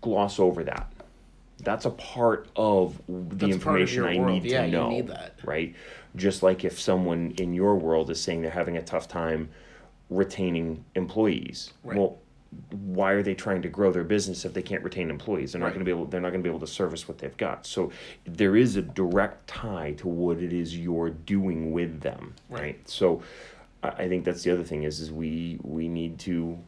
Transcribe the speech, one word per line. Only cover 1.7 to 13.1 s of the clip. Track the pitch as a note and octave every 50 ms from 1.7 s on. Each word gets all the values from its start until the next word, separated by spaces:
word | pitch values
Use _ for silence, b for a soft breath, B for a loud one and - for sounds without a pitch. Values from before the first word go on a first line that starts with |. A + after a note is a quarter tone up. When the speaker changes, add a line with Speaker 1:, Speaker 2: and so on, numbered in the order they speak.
| - A#2 -
Speaker 1:
a | B2+
part | - - - - - B2+ A#2 A#2 A2 - - - -
of | - A2 A2 G#2 G2 F#2 F2 D2+ - - -
the | F2+ F2+ F2+ E2+ F2 G2 G#2
Speaker 2:
That's | G2+ F#2+ F#2 -
part | - - -
of | - -
Speaker 1:
information | A#2+ B2+ -
Speaker 2:
your | F2 F2
Speaker 1:
I | F#2
Speaker 2:
world. | F#2 F#2+ F#2
Speaker 1:
need | F#2 -
to | A#2
Speaker 2:
Yeah, | B2+ C3 A#2
you | E2+ E2+
Speaker 1:
know, | E2+ D#2 B1
Speaker 2:
need | - - - -
that. | - - E2+ - - - -
Speaker 1:
right? | - D2 D#2 - - - B B B B B B B B
Just | - F2+ G2 F#2 - -
like | F#2 F#2 F#2 -
if | F#2 - -
someone | - - F#2+ F#2 F#2 F2 E2+ E2+ E2+ E2 F2 F2
in | F#2 F2 F2
your | F2+ F#2+ G2+ G#2
world | F#2+ D#2 D#2+ D#2+ D#2+ D#2+ -
is | E2 D#2+
saying | - - E2+ E2 E2
they're | D#2+
having | D#2+ F2+ F2 F2 E2+
a | E2 E2
tough | - - E2+ - -
time | - F2 E2+ E2 D#2+ D#2 D#2+ D#2 B B B B B B B B B - - _
retaining | F#2 F#2 G2 F#2+ - - F#2+ F2+ E2+ E2 E2 E2 D#2+ D#2 - - _
employees. | F#2 F#2 F2 - G#2+ A2+ G#2+ F2+ - - - - - - - - _ _
Speaker 2:
Right. | A#2+ -
Speaker 1:
Well, | G2+ G2 F#2 - - - _ _ _ _ _ - - - -
why | - G2+ G2 G2 F#2 F#2 G2 F#2+